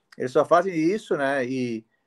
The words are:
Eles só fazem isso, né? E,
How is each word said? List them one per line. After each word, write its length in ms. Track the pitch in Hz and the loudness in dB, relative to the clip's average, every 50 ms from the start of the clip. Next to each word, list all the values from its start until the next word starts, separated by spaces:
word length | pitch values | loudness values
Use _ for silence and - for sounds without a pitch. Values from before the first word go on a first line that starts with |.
| _ - - | _ -18 -10
Eles 140 | - - 127 | -8 -6 0
só 140 | 131 156 139 | 2 2 4
fazem 300 | - 160 175 175 190 175 | 4 4 4 4 2 0
isso, 420 | 160 156 170 202 220 - - 190 | 0 0 0 0 -2 -2 -4 -2
né? 280 | 151 139 135 139 139 127 | 0 0 0 0 0 -2
E, 400 | 120 135 127 123 120 113 110 110 _ _ _ _ | -2 -4 -4 -4 -4 -6 -8 -10 _ _ _ _